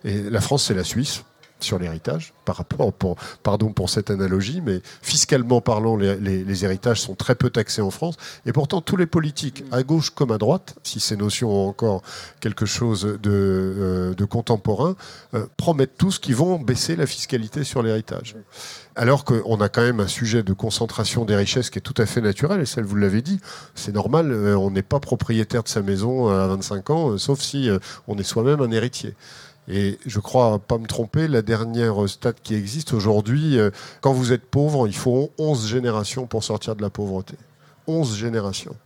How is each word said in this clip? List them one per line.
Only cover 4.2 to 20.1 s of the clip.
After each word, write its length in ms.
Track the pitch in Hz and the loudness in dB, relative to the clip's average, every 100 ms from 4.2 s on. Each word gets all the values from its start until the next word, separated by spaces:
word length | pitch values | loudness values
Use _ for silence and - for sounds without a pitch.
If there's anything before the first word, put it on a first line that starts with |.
| 95 95 98 175 | 2 2 0 -4
mais 220 | 156 92 - - | -2 -2 -4 -12
fiscalement 600 | - 151 - 135 120 123 | -2 0 2 2 4 4
parlant, 340 | 127 107 113 110 | 4 2 2 4
les, 220 | 98 98 | 2 2
les, 260 | 98 95 | 0 -2
les 220 | 95 95 98 | -2 -2 0
héritages 340 | 95 120 110 | 0 2 0
sont 160 | - 95 | -2 -4
très 200 | - 123 | 0 2
peu 140 | - | 2
taxés 320 | 117 107 - | 0 -2 -2
en 80 | 98 | -2
France. 280 | - 165 160 - - - | -2 -6 -6 -14 -8 -2
Et 60 | |
pourtant, 300 | 135 139 185 | 0 0 -2
tous 160 | - 190 | 0 0
les 80 | 170 | 2
politiques, 580 | 170 156 - 143 - 139 | 2 0 -2 -8 -8 -4
à 100 | 123 | -2
gauche 280 | 131 160 - | 2 2 0
comme 220 | - 135 | -2 0
à 60 | 107 | 2
droite, 380 | 107 185 - - | 2 2 -2 -14
si 160 | - 107 | -10 -4
ces 160 | - 104 | -4 0
notions 340 | 104 - 120 | -2 0 2
ont 200 | 101 98 | 2 0
encore 320 | 101 113 95 - - - - | 0 0 0 -6 -16 -16 -6
quelque 240 | 117 101 107 | -6 -2 -4
chose 380 | - 117 104 | 0 0 0
de, 140 | 104 104 | -2 -2
euh, 920 | 104 101 98 95 95 95 95 92 92 | 0 2 2 2 0 -2 -2 0 -2
de 120 | 90 101 | -2 -2
contemporain, 720 | 117 - 110 110 104 160 190 - - - 117 | -2 2 0 2 0 0 -2 -12 -20 -8 -6
euh, 100 | - - | -6 -2
promettent 420 | - 151 131 - | 0 2 2 2
tous 220 | 190 - | 0 0
qu'ils 160 | - 117 | -2 2
vont 240 | 175 180 | 2 0
baisser 380 | 117 123 - 165 | 0 -2 -2 -2
la 80 | 143 | -2
fiscalité 580 | - - 123 110 147 | -4 -4 -4 -4 -6
sur 180 | 143 127 | -4 -2
l'héritage. 540 | 113 110 110 92 - 220 - - - - - - | 0 -2 -4 -10 -10 -18 -20 -18 -16 -18 -14 0
Alors 260 | 120 139 | 4 4
qu'on 380 | - 117 104 107 | 4 0 2 2
a 80 | 104 | 2
quand 140 | - | 4
même 180 | 120 117 | 2 2
un 80 | |
sujet 340 | 95 | 0